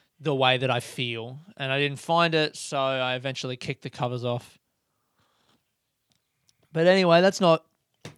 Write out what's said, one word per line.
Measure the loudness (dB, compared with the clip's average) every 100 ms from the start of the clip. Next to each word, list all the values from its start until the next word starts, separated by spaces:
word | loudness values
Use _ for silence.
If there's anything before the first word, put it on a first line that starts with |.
| _ _
the | -4
way | 2 4 4
that | 2
I | -2
feel, | -4 -6 -6 -6 -10 -14 -18 -10
and | -4
I | -2
didn't | -2 -4
find | -2 2 2
it, | 2 -2 -4
so | -8 -4
I | -2 -2 -2 -4
eventually | -6 -8 -8 -8
kicked | -10 -10
the | -12
covers | -6 -4 -4
off. | -4 -4 -8 _ _ _ _ _ _ _ _ _ _ _ _ _ _ _ _ _ _ _ _ _ _
But | 0 4
anyway, | 4 6 6
that's | 4 4
not | 4 2 0 _ _ _ -20